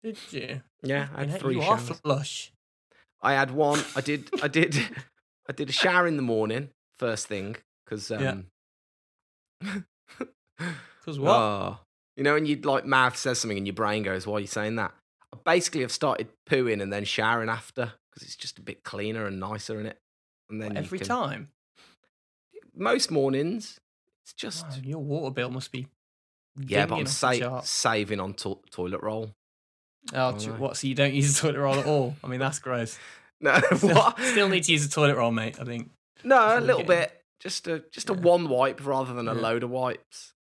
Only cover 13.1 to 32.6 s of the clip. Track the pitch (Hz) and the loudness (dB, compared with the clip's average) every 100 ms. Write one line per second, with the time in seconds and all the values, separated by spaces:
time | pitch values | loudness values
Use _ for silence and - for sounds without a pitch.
13.1 | 123 135 123 117 101 98 95 107 107 101 | 2 -2 -2 -2 -2 -4 -2 0 0 -2
14.1 | 92 98 104 98 - 107 113 101 - _ | -4 -2 -4 -4 -4 -4 -2 -4 -8 _
15.1 | _ _ - - 175 175 160 123 - 147 | _ _ -6 2 2 2 -4 -4 -2 -2
16.1 | 120 110 _ _ 135 123 104 98 101 101 | -2 -6 _ _ 0 2 0 -2 -4 -4
17.1 | - 110 117 110 117 - - 120 - _ | 0 0 0 -2 -6 -8 -8 -8 -8 _
18.1 | - - - - - 120 117 - 104 104 | -20 -20 -14 -14 -14 -16 -14 -12 -8 -6
19.1 | 113 104 95 95 107 - 110 107 - _ | -4 -6 -6 -6 -8 -8 -8 -8 -12 _
20.1 | _ _ _ _ 107 107 104 151 185 92 | _ _ _ _ -10 -6 -6 -6 -6 -4
21.1 | 247 160 107 - _ _ _ - _ _ | -2 -2 -6 -12 _ _ _ -20 _ _
22.1 | _ _ _ _ 415 - - 202 247 - | _ _ _ _ -20 -20 -6 0 0 2
23.1 | 160 135 131 160 226 208 - _ _ _ | 2 2 2 -2 -4 -10 -18 _ _ _
24.1 | _ - - - 165 165 135 131 160 143 | _ -20 -14 -12 -10 -10 -10 -8 -8 -4
25.1 | 147 139 131 123 127 127 127 135 _ _ | -4 -4 -4 -4 -6 -8 -10 -12 _ _
26.1 | _ _ _ _ - 135 104 - - 139 | _ _ _ _ -12 -2 2 2 0 -2
27.1 | - 131 123 123 127 - - 127 110 101 | 0 2 2 0 -4 -4 0 2 2 0
28.1 | 104 95 101 101 95 _ - 101 95 107 | -4 -4 -6 -8 -8 _ -6 -4 -4 -4
29.1 | 110 110 - _ _ _ _ _ _ - | -6 -8 -12 _ _ _ _ _ _ -10
30.1 | 131 127 104 110 110 135 - 139 131 139 | -2 -2 -2 -6 -4 -6 -4 -4 2 2
31.1 | 139 143 139 156 131 139 139 139 151 127 | 4 2 2 2 0 2 2 2 2 0
32.1 | - - 127 135 143 | -4 -8 -4 -2 -4